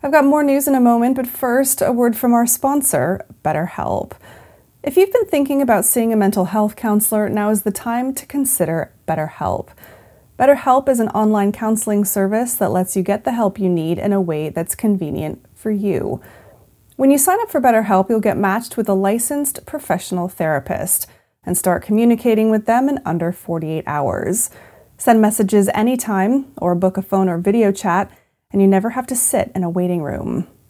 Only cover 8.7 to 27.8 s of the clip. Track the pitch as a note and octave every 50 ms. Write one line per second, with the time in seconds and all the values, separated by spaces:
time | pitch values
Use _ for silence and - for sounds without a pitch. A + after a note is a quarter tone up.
8.7 | E3 E3 - - _ _ _ - D#3+ D#3 D3+ D#3 - - - F#2 F2+ - - -
9.7 | - _ - - - - - - _ _ _ _ _ - A#3+ C4+ C#4+ B3+ - C#4+
10.7 | B3+ C4+ C#4 C#4 C4 A#3+ A3+ - - G#3 G#3+ G#3+ G#3+ G#3 G3+ G3+ G#3 - A#3 A3
11.7 | A3+ G#3+ - - G#3 G3+ G#3 G3 - G#3 F#3+ F#3+ G#3 A3 B3 A#3+ - - G#3 F3
12.7 | G#2 F3+ F#3 F#3 - G3 F3+ F3+ G3+ A3+ - - B3 A#3 A#3 G3 - - G3 F#3
13.7 | F3+ E3+ D#3+ D#3+ E3+ - - G#3 G3+ G3 F#3+ E3+ D#3+ D3+ D#3 D#3 - E3+ E3 -
14.7 | - - - A3 G#3 F#3 F3 D3 D3 D3+ D#3 D#3 - - _ - - - - A3
15.7 | G#3+ G3+ G3 G3+ F#3+ - - - - - - - - - - - - _ _ _
16.7 | _ _ _ _ _ - C4 C4+ C#4 C#4+ C#4 - F#4 A4 A#4 A4+ - D4+ B3 B3+
17.7 | A#3+ A3 A3 G#3 G#3 F#3 F#3+ F#3+ A3+ A3 G3+ G#3+ - - G3+ G3 F#3+ A3+ A#3+ -
18.7 | - - A3 - G3 F#3+ F#3+ F#3+ G#3 A#3 A#3 - D4 C#4+ D4 C#4 - - - -
19.7 | - D4+ - - E3+ F3+ - - - F3+ F3 F#3 - - E3+ D#3+ D#3 C#3 C#3 -
20.7 | - - - F3+ - - - - - _ _ _ _ _ _ - F3+ - - F#3
21.7 | F3 F3 - - G#3+ G#3+ A#3 A#3+ A#3 A#3 - B3 A3+ G#3+ A3 A3 A3 G#3+ G#3+ -
22.7 | A3+ A#3+ C4 C#4 C#4+ C4+ - F3 D#3+ E3+ F3 E3+ F3+ - - - E3+ E3 D#3+ D#3
23.7 | D#3+ D#3+ - - D3 D3 C#3+ A#2+ F2 - - - F3 A3 - - - - - -
24.7 | - - - _ _ _ - - A#3 A3 G#3+ G#3 G#3+ - A3 F#3+ G#3+ G#3 G3 G3
25.7 | - - G#3+ A#3+ B3+ B3 - - G#3+ F#3+ F#3+ G#3 B3+ C#4 C4+ - - - - F3+
26.7 | F3 F3 F#3 F#3 F#3 G3 F#3+ - - F#3+ F#3+ F#3 F3 E3 F3 G3 G3+ A#3 A3+ G3
27.7 | G3 G3